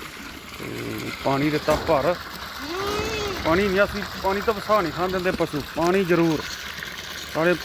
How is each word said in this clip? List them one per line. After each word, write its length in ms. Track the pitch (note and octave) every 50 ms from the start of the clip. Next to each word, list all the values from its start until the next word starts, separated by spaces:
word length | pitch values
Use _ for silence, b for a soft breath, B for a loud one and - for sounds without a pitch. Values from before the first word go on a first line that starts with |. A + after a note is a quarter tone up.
| - - - - - - - - - - - -
ਤੇ 520 | - - A2+ A#2 A#2+ A#2+ A2+ A2 A2+ A2+ - - -
ਪਾਣੀ 260 | C3+ C3+ C3+ C#3+ D3+
ਦਿੱਤਾ 240 | D3 D3+ - - D3+ D3 - -
ਭਰ, 260 | E3 C#3 C3 D#3 F3+ E3+ - - - - - - - - C4 D4 E4+ F#4 G4 G4+ G#4 G#4+ G#4+ A4 - - - - - - -
ਪਾਣੀ 220 | D3 D#3+ F3+ G3+ G#3
ਨਹੀਂ, 140 | F#3 F#3+ G3+
ਅਸੀਂ 200 | F#3 - G3+ G3 - - - -
ਪਾਣੀ 180 | F#3+ F#3+ G3+
ਤਾਂ 140 | G3 - A3
ਵਸਾ 260 | G3+ F#3 - G#3+ G#3+
ਨਹੀਂ 120 | F#3 D#3 C#3
ਖਾਣ 180 | D3 F3 F#3
ਦਿੰਦੇ 200 | F#3 F#3+ F3 F#3 F3+
ਪਸ਼ੂ, 280 | - E3+ D#3 - D3 B2 - -
ਪਾਣੀ 300 | - D#3+ E3+ F3+ G3 G3
ਜ਼ਰੂਰ, 380 | E3 F3 E3 E3+ E3 D#3 C#3+ - - - - - - - - - - - - - - - - - - -
ਸਾਰੇ 200 | D3+ D#3+ F3 F3+ D#3